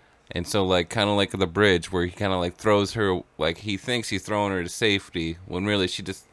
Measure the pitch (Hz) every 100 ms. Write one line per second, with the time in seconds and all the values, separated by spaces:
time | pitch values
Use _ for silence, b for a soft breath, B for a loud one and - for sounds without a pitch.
0 | b b b - 87 107 95 92 87 113
1 | 104 101 98 95 92 85 104 90 78 92
2 | 87 - 101 92 87 - 110 104 101 113
3 | 101 90 - - 78 85 107 95 - 123
4 | 110 98 - 104 101 95 87 - 110 98
5 | - 87 80 82 - 87 101 101 90 -
6 | 95 95 -